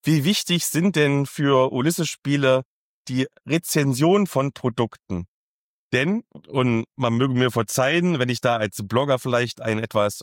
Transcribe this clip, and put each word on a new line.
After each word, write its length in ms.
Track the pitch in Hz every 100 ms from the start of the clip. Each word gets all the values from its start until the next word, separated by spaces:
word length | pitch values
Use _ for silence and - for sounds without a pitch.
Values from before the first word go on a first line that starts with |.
Wie 180 | - 156
wichtig 420 | 143 208 - 175 -
sind 280 | 151 190
denn 320 | 160 147 143 143
für 460 | - 143 135 131
Ulysses-Spiele 880 | 127 143 170 156 - - 143 135 131 127 _ _ _ -
die 180 | 127 131 _
Rezension 840 | - 160 - 160 139 123 160 202 196
von 240 | 135 139
Produkten? 760 | - 127 117 113 - _ 90 90 _ _ _ _ _ _
Denn, 300 | 127 147 214 - - -
und 380 | 135 127 113 113
man 200 | - 127
möge 200 | 117 135
mir 160 | 123 127
verzeihen, 720 | 117 110 - 131 170 175 156
wenn 80 | 123
ich 120 | 117
da 180 | 127 117
als 200 | 107 -
Blogger 340 | 98 113 143 127
vielleicht 420 | 131 120 123 -
einen 220 | 117 107
etwas 400 | 117 110 104 -